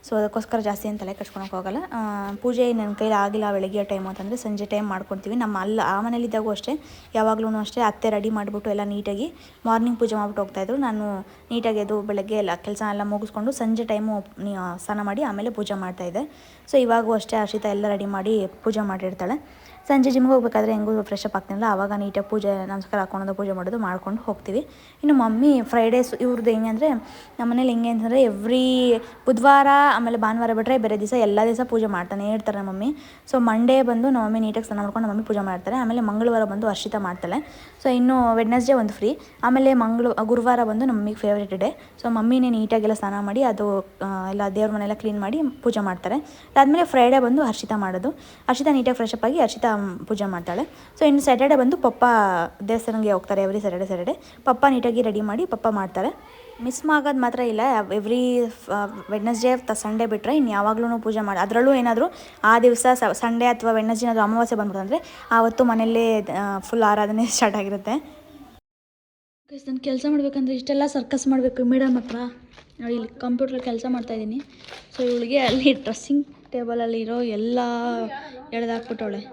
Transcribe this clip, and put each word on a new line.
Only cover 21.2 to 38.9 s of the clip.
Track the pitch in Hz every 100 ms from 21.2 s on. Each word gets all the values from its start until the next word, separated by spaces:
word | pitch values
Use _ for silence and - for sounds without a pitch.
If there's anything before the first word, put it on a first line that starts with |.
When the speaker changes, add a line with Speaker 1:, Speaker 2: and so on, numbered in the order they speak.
| 214
Speaker 1:
ಅಪ್ | 196
ಆಗ್ತೀನಲ್ಲ, | - 196 226
ಆವಾಗ | 196 202 208
ನೀಟಾಗಿ | 202 202 202
ಪೂಜೆ | 214 202 196 190
ನಮಸ್ಕಾರ | 196 190 208
ಹಾಕ್ಕೊಳೋದು, | 190 190 196
ಪೂಜೆ | 190 202
ಮಾಡೋದು | 185 185 233
ಮಾಡ್ಕೊಂಡು | 196 185 190 220
ಹೋಗ್ತೀವಿ. | - 196 - 208 - - - -
ಇನ್ನು | 294
ಮಮ್ಮಿ | 277 226 220 285 269
ಫ್ರೈಡೇಸ್ | 220 240 226 247 247 -
ಇವ್ರದ್ದು | 247 240 226
ಹೆಂಗೆ | 220 220
ಅಂದರೆ, | 220 302
ನಮ್ಮ | 233 - - - - 233
ಮನೇಲಿ | 240 254
ಹೆಂಗೆ | 233 233
ಅಂತಂದರೆ | 233 226 254
ಎವ್ರಿ | 247 196 214 254 254 254 247 226
ಬುಧವಾರ | 240 - - 226 262 277 277 277 285
ಆಮೇಲೆ | 220 233 233
ಭಾನುವಾರ | 214 226 233
ಬಿಟ್ಟರೆ | 220 220 262
ಬೇರೆ | 220 208
ದಿವಸ | 208
ಎಲ್ಲ | 247 214 202 226
ದಿವಸ | 226
ಪೂಜೆ | 247 233 220
ಮಾಡ್ತಾನೆ | 185 180 202 202
ಇರ್ತಾರೆ | 220 214 202
ನಮ್ಮ | 196
ಮಮ್ಮಿ. | 190 233 294 - - -
So, | 262
ಮಂಡೇ | 233 220 240 262
ಬಂದು | 247 233 254
ನಮ್ಮ | 262 214
ಮಮ್ಮಿ | 220
ನೀಟಾಗಿ | 220 214 220
ಸ್ನಾನ | 208
ಮಾಡ್ಕೊಂಡು | 202 226 220
ನಮ್ಮ |
ಮಮ್ಮಿ | 208 220
ಪೂಜೆ | 208
ಮಾಡ್ತಾರೆ. | 196 180 190 254
ಆಮೇಲೆ | 233 240
ಮಂಗಳವಾರ | 214 208 233 226
ಬಂದು | 214 202 220
ಹರ್ಷಿತಾ | 190 214 214
ಮಾಡ್ತಾಳೆ. | 190 180 - 220 302 - - -
So, | 269 254
ಇನ್ನು | 247 262 240 226
ವೆಡ್ನೆಸ್ಡೇ | 220 247 240
ಒಂದು | 262 214